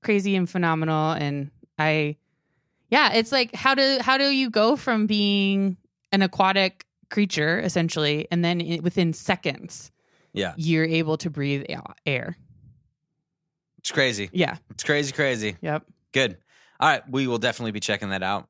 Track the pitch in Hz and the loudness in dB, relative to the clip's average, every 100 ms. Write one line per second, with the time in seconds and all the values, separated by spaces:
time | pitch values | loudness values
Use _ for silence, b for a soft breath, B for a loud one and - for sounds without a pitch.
0 | - 202 196 190 175 185 170 160 160 156 | 0 2 2 0 0 0 0 0 0 0
1 | 156 165 143 143 139 - _ - 156 156 | 0 0 -4 -4 -8 -14 _ -2 0 0
2 | 147 147 _ _ _ _ _ _ - 254 | -2 -6 _ _ _ _ _ _ 0 4
3 | 269 226 226 269 240 - 269 269 269 269 | 4 2 2 0 0 0 2 4 2 2
4 | 240 269 277 269 254 220 226 294 - 220 | 2 2 2 2 2 2 2 2 0 0
5 | 214 208 202 202 196 196 196 180 _ _ | 0 2 2 2 2 2 0 -2 _ _
6 | _ 196 185 - 190 190 190 - - _ | _ 2 2 4 2 4 0 -4 -20 _
7 | - 208 202 156 151 - - 175 165 160 | -6 -2 0 0 0 0 0 0 0 0
8 | 151 151 - 170 170 175 170 170 175 196 | 0 0 -2 0 2 0 -2 -2 -2 0
9 | 170 156 - 180 151 139 - - - _ | 0 0 -2 -2 -4 -6 -10 -14 -16 _
10 | _ _ _ - 90 165 160 160 165 165 | _ _ _ -6 -4 -2 0 2 2 0
11 | 156 156 175 143 139 139 - - - - | 0 -2 -4 -4 -2 -2 -4 -10 -12 -8
12 | - 135 - - - - - - _ _ | -4 -4 -4 -12 -18 -20 -20 -20 _ _
13 | _ _ _ _ _ _ _ _ - - | _ _ _ _ _ _ _ _ -6 0
14 | 131 101 98 180 165 - - - - 147 | 0 -2 -4 -2 -2 -4 -14 -6 -2 0
15 | 139 135 139 120 107 92 160 151 - _ | -2 -2 -2 -2 -4 -6 -6 -6 -8 _
16 | _ 135 123 87 b b b b 151 139 | _ -2 -2 -4 b b b b 2 2
17 | - 131 131 117 120 - 117 101 - 101 | -2 -2 0 0 0 -2 -6 -4 -4 -2
18 | 101 98 92 101 | -4 -4 -2 -4